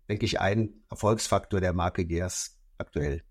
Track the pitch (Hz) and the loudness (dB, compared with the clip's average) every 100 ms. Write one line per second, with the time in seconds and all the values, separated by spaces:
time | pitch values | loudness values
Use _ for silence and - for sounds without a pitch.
0 | - 104 107 - 92 107 110 - - - | -6 -2 0 2 2 2 0 -4 -14 -2
1 | 104 110 - 101 - 101 90 87 87 - | 2 2 2 0 0 0 2 2 0 0
2 | 82 85 90 - - - _ - - - | -2 -2 -2 -4 -8 -12 _ -14 -6 -2
3 | - 69 - | -2 -2 -8